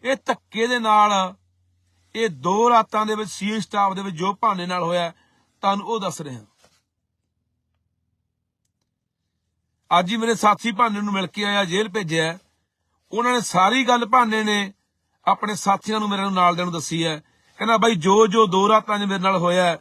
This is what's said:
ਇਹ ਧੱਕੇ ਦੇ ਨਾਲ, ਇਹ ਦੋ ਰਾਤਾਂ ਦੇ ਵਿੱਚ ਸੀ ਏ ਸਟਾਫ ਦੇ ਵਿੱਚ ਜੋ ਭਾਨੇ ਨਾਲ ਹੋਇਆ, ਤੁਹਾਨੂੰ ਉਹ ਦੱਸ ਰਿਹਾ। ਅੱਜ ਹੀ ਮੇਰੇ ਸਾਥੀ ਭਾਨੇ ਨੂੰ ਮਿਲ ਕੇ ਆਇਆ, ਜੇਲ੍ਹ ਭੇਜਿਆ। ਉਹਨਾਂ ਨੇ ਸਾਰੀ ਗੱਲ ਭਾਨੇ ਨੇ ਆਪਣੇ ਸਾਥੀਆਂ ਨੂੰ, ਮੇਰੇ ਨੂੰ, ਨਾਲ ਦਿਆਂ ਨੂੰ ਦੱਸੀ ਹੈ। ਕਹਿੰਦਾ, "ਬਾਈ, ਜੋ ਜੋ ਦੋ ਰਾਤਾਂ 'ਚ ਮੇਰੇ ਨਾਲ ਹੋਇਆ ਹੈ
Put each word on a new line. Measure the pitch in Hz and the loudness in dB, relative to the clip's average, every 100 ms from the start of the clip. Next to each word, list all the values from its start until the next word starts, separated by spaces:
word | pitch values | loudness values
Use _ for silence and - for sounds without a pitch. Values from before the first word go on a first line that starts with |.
ਇਹ | 240 269 | -4 -6
ਧੱਕੇ | - 247 _ 208 233 | -4 -6 _ -4 -2
ਦੇ | 247 | -2
ਨਾਲ, | 220 214 208 202 185 190 _ _ _ _ _ _ _ | 2 4 4 2 -2 -6 _ _ _ _ _ _ _
ਇਹ | 214 226 | -4 -4
ਦੋ | 147 147 202 233 | -4 -2 0 4
ਰਾਤਾਂ | 233 220 220 214 | 4 2 -4 -2
ਦੇ | |
ਵਿੱਚ | 220 214 | -4 -6
ਸੀ | - 196 | -8 -6
ਏ | 214 | -6
ਸਟਾਫ | - 214 196 | -6 -2 -2
ਦੇ | 190 | -2
ਵਿੱਚ | 196 160 | -10 -6
ਜੋ | 185 | -6
ਭਾਨੇ | 196 233 196 175 | -2 -2 -2 -4
ਨਾਲ | 180 | -4
ਹੋਇਆ, | 165 175 170 - _ _ _ _ | -2 -2 -4 -8 _ _ _ _
ਤੁਹਾਨੂੰ | 202 202 202 | -2 -2 -4
ਉਹ | 226 | -6
ਦੱਸ | 190 - | -6 -8
ਰਿਹਾ। | 147 123 104 _ _ _ _ _ _ _ _ _ _ _ _ _ _ _ _ _ _ _ _ _ _ _ _ _ _ _ _ _ _ _ _ _ _ 175 | -12 -14 -18 _ _ _ _ _ _ _ _ _ _ _ _ _ _ _ _ _ _ _ _ _ _ _ _ _ _ _ _ _ _ _ _ _ _ 0
ਅੱਜ | 180 | 2
ਹੀ | 226 | -2
ਮੇਰੇ | 226 | -2
ਸਾਥੀ | 226 226 202 226 | 2 2 2 -2
ਭਾਨੇ | 202 233 208 | 0 0 0
ਨੂੰ | 208 | -4
ਮਿਲ | 190 180 | -4 -4
ਕੇ | - | -4
ਆਇਆ, | 208 202 | -2 0
ਜੇਲ੍ਹ | 196 185 220 | 0 -2 -2
ਭੇਜਿਆ। | 202 175 160 160 175 _ _ _ _ _ _ _ | -4 -2 -2 -2 -4 _ _ _ _ _ _ _
ਉਹਨਾਂ | 208 247 | -2 0
ਨੇ | 247 | 0
ਸਾਰੀ | 202 175 190 247 | 0 2 4 2
ਗੱਲ | 240 240 233 | 2 0 4
ਭਾਨੇ | 254 233 220 | 2 2 0
ਨੇ | 214 208 196 - _ _ _ _ | 0 0 -2 -10 _ _ _ _
ਆਪਣੇ | - 196 208 | -2 -2 -2
ਸਾਥੀਆਂ | 208 - 196 - 220 | -4 0 -2 0 -4
ਨੂੰ, | 208 | -2
ਮੇਰੇ | 202 | -2
ਨੂੰ, | 196 | -2
ਨਾਲ | 185 180 | 2 2
ਦਿਆਂ | 170 180 | 2 -4
ਨੂੰ | |
ਦੱਸੀ | 165 143 165 165 | -6 -6 -4 -4
ਹੈ। | 156 _ _ _ _ | -4 _ _ _ _
ਕਹਿੰਦਾ, | 208 226 | 0 2
"ਬਾਈ, | 226 | 2
ਜੋ | 214 160 202 220 | 2 2 4 4
ਜੋ | 220 214 | 4 4
ਦੋ | 185 202 | 4 4
ਰਾਤਾਂ | 214 214 208 | 4 2 -4
'ਚ | |
ਮੇਰੇ | 202 196 | -2 -2
ਨਾਲ | 190 190 | 0 0
ਹੋਇਆ | 175 180 | 2 2
ਹੈ | 180 165 | 2 -2